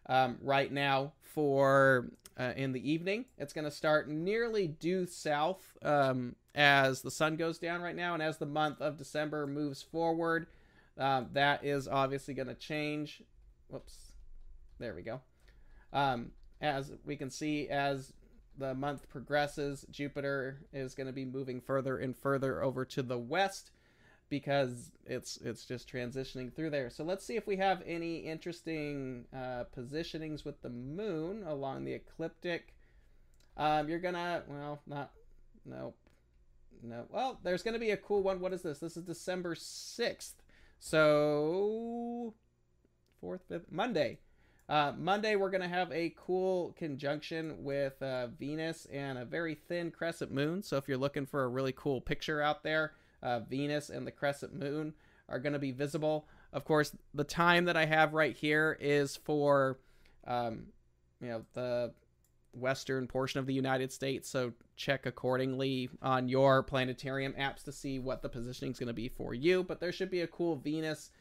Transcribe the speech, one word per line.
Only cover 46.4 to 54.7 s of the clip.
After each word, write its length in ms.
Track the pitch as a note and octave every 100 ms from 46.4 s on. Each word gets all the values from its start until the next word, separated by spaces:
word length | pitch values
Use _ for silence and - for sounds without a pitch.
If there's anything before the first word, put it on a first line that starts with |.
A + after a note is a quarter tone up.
| F#3 F#3 E3 -
conjunction 880 | D#3+ C3+ D3 D3+ - D#3+ D#3+ F#2
with, 380 | C3+ C#3 C3+ -
uh, 260 | C3+ B2+ A#2+
Venus 580 | C3+ C3+ D#3 D#3+ D#3+ -
and 300 | C#3 C#3 B2+
a 80 | A#2
very 300 | D#3+ E3 D3+
thin 360 | - F3 E3+
crescent 400 | - E3+ - -
moon. 320 | C3+ D3+ F3+
So 140 | - C#3
if 100 | C#3
you're 100 | C3
looking 280 | C#3 D3 C3+
for 180 | C#3+
a 60 | B2+
really 240 | B2+ C3+
cool 280 | C3 D3 B2
picture 400 | - D3 - D3+
out 220 | D3 D3
there, 300 | D#3 D#3 D#3 - _ -
uh, 180 | B2+ A#2+
Venus 500 | - C3 C#3+ D3 C#3+
and 160 | C3 B2+
the 60 |
crescent 420 | - C#3+ C#3+ -
moon 400 | C#3+ C#3+